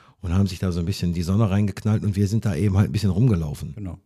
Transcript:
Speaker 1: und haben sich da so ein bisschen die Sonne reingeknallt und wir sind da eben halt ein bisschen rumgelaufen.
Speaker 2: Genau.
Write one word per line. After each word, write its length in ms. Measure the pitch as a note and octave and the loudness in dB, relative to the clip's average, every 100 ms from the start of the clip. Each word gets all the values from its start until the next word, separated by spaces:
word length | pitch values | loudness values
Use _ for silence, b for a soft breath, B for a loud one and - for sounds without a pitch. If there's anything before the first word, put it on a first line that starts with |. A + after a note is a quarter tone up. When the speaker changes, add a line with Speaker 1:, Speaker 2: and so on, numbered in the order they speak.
| b b | b b
Speaker 1:
und 120 | F2 | 0
haben 140 | F2+ G2 | 2 2
sich 100 | F2 | 0
da 140 | F#2+ | -2
so 80 | E2+ | -2
ein 60 | E2+ | -2
bisschen 260 | G2 F2+ | -2 -2
die 80 | E2+ | -2
Sonne 280 | E2+ G2 A2 | 0 0 2
reingeknallt 520 | G2 G#2 - A2 G#2+ | 2 0 -2 0 0
und 120 | G#2 G2+ | 0 0
wir 120 | G2+ | 0
sind 180 | A2 G#2+ | 0 -2
da 100 | D2+ | 0
eben 220 | G#2 F#2+ | 2 2
halt 120 | G#2+ | 2
ein 40 | |
bisschen 160 | E2+ G#2 | 2 0
rumgelaufen. 640 | F2 B2+ F#2+ D2+ D2 - - | 2 2 2 -2 -6 -10 -10
Speaker 2:
Genau. 240 | G2 F2 | -12 -14